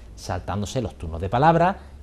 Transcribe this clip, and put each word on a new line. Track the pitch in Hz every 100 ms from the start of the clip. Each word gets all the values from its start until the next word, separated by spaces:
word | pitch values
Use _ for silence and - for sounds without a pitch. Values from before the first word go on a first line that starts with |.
| - -
saltándose | - 92 - 98 98 131
los | 107 -
turnos | 82 80
de | 92
palabra, | 120 156 165 175 202 - -